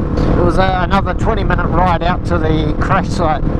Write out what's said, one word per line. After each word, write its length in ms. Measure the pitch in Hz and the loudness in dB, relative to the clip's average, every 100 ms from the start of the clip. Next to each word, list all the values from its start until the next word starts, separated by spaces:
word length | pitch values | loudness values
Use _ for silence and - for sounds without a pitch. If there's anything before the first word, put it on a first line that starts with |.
| - - - - | -2 0 0 2
it 40 | |
was, 140 | 165 - | 2 2
uh, 240 | 190 185 | 2 0
another 300 | 175 196 185 | 0 0 0
twenty 300 | 170 208 220 | -2 0 0
minute 240 | 190 180 175 | 0 0 0
ride 340 | 160 180 170 | 2 2 2
out 240 | 170 180 - | 0 -2 -2
to 120 | 170 | -2
the 380 | 156 156 156 160 | 0 0 0 -2
crash 260 | - 185 180 | 0 0 0
site. 360 | - 165 147 - | -2 0 0 -2